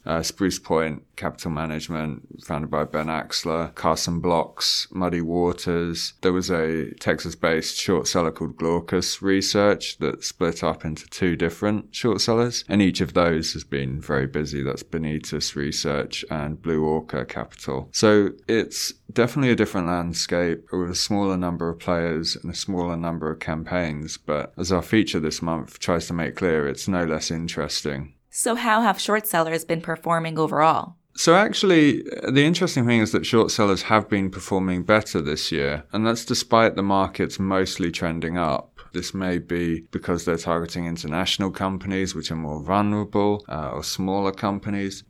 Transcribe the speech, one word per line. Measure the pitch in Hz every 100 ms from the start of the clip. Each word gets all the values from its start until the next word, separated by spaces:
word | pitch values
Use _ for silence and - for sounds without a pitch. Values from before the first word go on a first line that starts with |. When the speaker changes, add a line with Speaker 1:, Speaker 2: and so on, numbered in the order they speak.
| -
Speaker 1:
uh, | 82
Spruce | 80 - 95 87
Point | - 82 80 73 - -
Capital | 90 - 90
Management, | 78 80 78 80 82 78 69 - -
founded | - 76 78
by | 76
Ben | 78 78 78
Axler, | 80 - - 87 82 80
Carson | - 85 80 - 85
Blocks, | 87 82 - - - - -
Muddy | 92 87 85
Waters. | 80 85 87 85 - 85 85 82 - -
There | 95
was | 90 92
a | 85 80 82 71 -
Texas-based | - 78 87 82 82 80 -
short | - - 85 71
seller | 92 80
called | 80 80 -
Glaucus | 82 85 85 92 87 -
Research | 98 95 95 104 101 92 - -
that | 76 -
split | - - 85 85
up | 85 80
into | 80 78 -
two | - 92 82
different | 85 - 104 104 -
short | - 123 101
sellers, | - 113 120 113 -
and | 98
each | 95 -
of | 87
those | 92 85 82 80
has | 80
been | - 69 67 71
very | 76 71 69
busy. | 76 76 73
That's | 67 -
Bonitas | - 82 78 78 - 76 - 76
Research | 71 76 82 71 - - -
and | 78 73 76
Blue | 80 80
Orca | 78 78 78 73
Capital. | 62 - 57 - - 65 67
So | - 110 107 98 - -
it's | 113 - - - - -
definitely | - 117 147 131
a | 110
different | 104 101 85
landscape | 87 85 85 - 87 87 82 -
with | 90 87
a |
smaller | 87 - 104 98 92
number | 90 85 85
of | 82
players | - 87 85 80 82 -
and | -
a | 85
smaller | - 90 87 85
number | 85 85 78
of | 80
campaigns, | - 80 80 90 85 73 78 -
but | - 76 - -
as | 90
our | 92
feature | - 110 87 90
this | 78 -
month | 82 80 - -
tries | - 85 -
to |
make | 87 76 -
clear, | 92 80 71
it's | 65 -
no | 92 82
less | 78 -
interesting. | 82 82 - 73 - 76 69 69 _ _
Speaker 2:
So | - 247
how | 233 240 214
have | 233 190
short | - 214 208
sellers | 170 160 165
been | - 165
performing | 165 160 165 165 165 160
overall? | 156 143 160 - - - _ -
Speaker 1:
So | -
actually, | 175 214 202 196 165 147 - - - -
the | 135
interesting | 147 170 180 139
thing | 117 117
is | 107
that | 101
short | 80 117 104
sellers | - 104 90
have | - 110 98
been | 104 95
performing | 95 - 95 92 90
better | 85 107 - 92
this | 73 78 -
year, | 80 69 76 -
and | 101 110
that's | 117 -
despite | 123 - 113 110 80
the |
markets | 98 98 95 - 92 -
mostly | 95 95 92 - 85
trending | - 87 82 80 87
up. | 80 67 - - -
This | 87 87
may | 98 92 87
be | 82 85 85 80 82
because | 90 - 87
they're | 87 82
targeting | - 85 85 92 85
international | 82 76 80 92 - 98
companies, | 92 98 95 95 95 92
which | 78 78
are | 82
more | 78 76
vulnerable, | 76 98 104 104 104 104 101 104 -
uh, | 78 73
or | 69
smaller | 85 - 95 98 98
companies. | 95 101 101 104 101 98 -